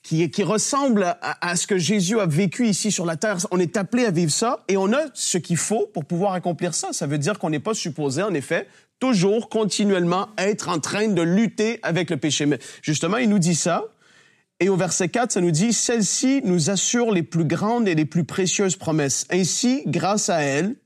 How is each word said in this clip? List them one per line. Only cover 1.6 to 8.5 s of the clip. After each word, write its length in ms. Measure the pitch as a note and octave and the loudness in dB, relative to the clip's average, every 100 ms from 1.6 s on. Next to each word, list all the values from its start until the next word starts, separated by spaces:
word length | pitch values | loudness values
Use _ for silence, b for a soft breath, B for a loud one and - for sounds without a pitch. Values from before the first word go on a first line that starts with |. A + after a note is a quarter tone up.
| - | 0
que 100 | F#3+ | 0
Jésus 440 | D#3 G#3+ F3 A3+ | 2 2 2 0
a 40 | F#3 | 2
vécu 400 | D3 G3 - A#3+ | 2 0 0 0
ici 240 | F3+ G#3+ | 0 -2
sur 160 | F#3 E3+ | -2 -4
la 120 | D#3+ | -2
terre. 280 | A3 F#3 E3+ | -2 -2 -2
On 80 | F3+ | 0
est 160 | F3 G3+ | 0 0
appelé 300 | F#3+ B3 A#3+ | 0 0 2
à 60 | |
vivre 200 | E3 E3 | 2 2
ça, 320 | - A3+ D4 - | 2 0 -2 0
et 80 | F#3+ | 0
on 160 | G3 | 2
a 80 | C4 D#4 | 0 -2
ce 240 | - - F#3 | -6 -2 -2
qu'il 200 | - E3+ | -2 -2
faut 300 | - G#3+ G3+ | 0 -2 -2
pour 120 | F3+ C#3+ | -6 -6
pouvoir 260 | E3+ G3+ | -2 0
accomplir 420 | F#3 F3+ D#3 E3+ | 0 -4 -2 -4
ça. 200 | D#3+ F#4+ | -4 -6
Ça 120 | - D3+ | -6 -2
veut 120 | D3+ | -2
dire 200 | D3 G3+ | -2 -2
qu'on 120 | E3+ | -2
n'est 100 | D3+ | -4
pas 140 | G#3+ | -4
supposé, 500 | A3 F3 D#3 C#3+ C3 | -4 -6 -4 -4 -2
en 100 | G#3 | -2
effet, 320 | D#3 A#2 | -2 -2